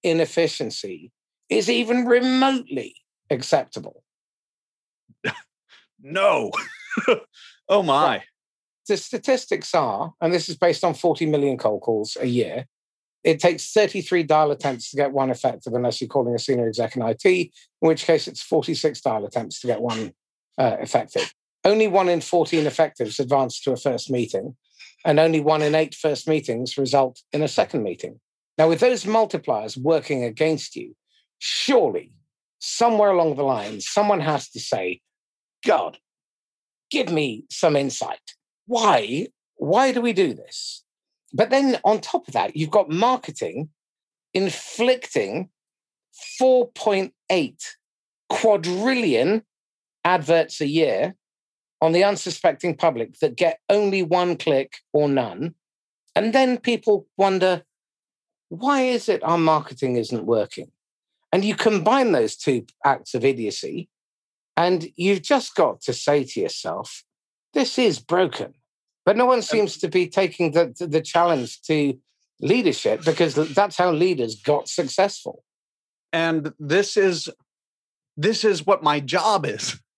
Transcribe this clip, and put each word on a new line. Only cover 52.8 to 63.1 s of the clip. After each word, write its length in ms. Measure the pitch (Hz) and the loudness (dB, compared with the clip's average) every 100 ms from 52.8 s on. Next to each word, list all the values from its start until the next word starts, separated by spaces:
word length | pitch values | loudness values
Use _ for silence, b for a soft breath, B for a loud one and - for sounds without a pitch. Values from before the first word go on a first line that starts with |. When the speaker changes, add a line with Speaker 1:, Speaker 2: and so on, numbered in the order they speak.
| 170 120 113 - | 0 0 -8 -2
Speaker 1:
that 160 | 151 120 | -4 0
get 240 | 170 165 - | 0 0 0
only 340 | 202 202 196 | 2 2 0
one 340 | 165 180 180 165 | 0 2 0 -2
click 380 | 165 139 135 - _ | 0 0 -2 -10 _
or 160 | 151 147 | 0 2
none. 460 | 139 113 95 160 - _ _ _ _ _ | 0 -2 -6 -8 -10 _ _ _ _ _
And 180 | - 220 | -2 2
then 240 | 262 262 247 | 2 2 0
people 480 | - 233 - 202 - - | -2 0 2 0 -2 0
wonder, 460 | 196 190 185 175 - _ _ _ _ _ _ _ _ | 2 4 2 0 -6 _ _ _ _ _ _ _ _
"Why 340 | 170 254 277 | -4 0 0
is 260 | 254 240 - | 0 0 0
it 140 | 175 | -2
our 160 | 156 170 | 0 2
marketing 580 | 160 156 - 123 131 123 | 4 2 -2 -6 -2 -2
isn't 300 | 107 117 95 | -2 -6 0
working?" 460 | 113 101 - - _ _ _ _ _ _ | 0 0 -8 -16 _ _ _ _ _ _
And 120 | 185 | -2
you 100 | 208 | 0
combine 580 | 165 226 202 170 269 240 | 0 0 2 2 2 4
those 240 | 147 110 - | 2 0 -2
two 300 | - 123 - _ | -2 -2 -4 _
acts 300 | 139 135 - | 0 0 -2